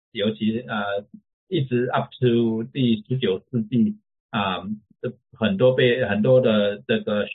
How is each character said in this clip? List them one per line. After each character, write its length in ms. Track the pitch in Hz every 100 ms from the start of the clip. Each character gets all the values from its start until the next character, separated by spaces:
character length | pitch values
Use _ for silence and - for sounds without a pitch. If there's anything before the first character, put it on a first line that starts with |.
| _
尤 220 | 107 107
其， 260 | 107 110 113
呃， 460 | 127 107 101 101 - - _ _ _
一 140 | 170
直 220 | 135 120 127
up 220 | 139 135 -
to 460 | 127 117 113 110
第 380 | 113 139 123 107
十 160 | - 131
九 240 | 127 95 -
世 120 | 123
纪 340 | 107 123 107 - _ _ _
啊， 340 | 113 98 90 95 107 _ _
这 100 | 127 - _ -
很 200 | 107 95
多 160 | 127
被， 300 | 131 123 120 104
很 160 | 104
多 180 | 127 127
的 420 | 117 107 101 104 -
这 140 | 110
个 260 | 104 104 98